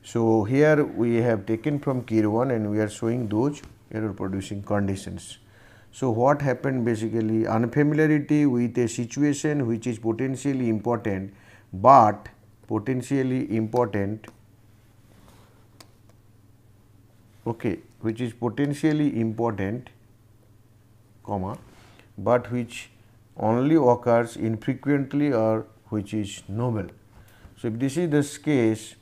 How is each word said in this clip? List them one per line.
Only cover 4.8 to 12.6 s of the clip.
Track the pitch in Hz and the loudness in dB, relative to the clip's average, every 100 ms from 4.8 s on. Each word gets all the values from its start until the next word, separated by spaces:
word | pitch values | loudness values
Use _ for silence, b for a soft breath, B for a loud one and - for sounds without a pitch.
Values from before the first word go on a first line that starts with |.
| 98 95 - 92 - - b b b b b | 0 -4 -8 -12 -14 -20 b b b b b
So, | - 131 | -4 -2
what | 113 131 147 | 2 2 4
happened | 143 123 139 131 117 | 0 -2 -2 -2 -2
basically, | 110 110 113 110 113 110 | -2 -2 -2 0 0 0
unfamiliarity | 110 120 143 147 151 156 151 143 151 147 | 0 0 2 2 4 2 2 2 2 4
with | 120 120 127 | 2 0 0
a | 117 | -2
situation | 117 117 - 147 143 156 147 117 | -2 -6 0 0 0 -2 -2 -2
which | 113 127 | -2 -4
is | 107 | -4
potentially | 110 113 131 127 139 135 120 | -2 -2 -4 -2 -4 -2 0
important, | 110 120 117 107 95 98 B B B B | 0 0 -2 -2 -4 -6 B B B B
but | 95 117 135 107 104 - - - _ | 4 8 10 8 4 -12 -20 -20 _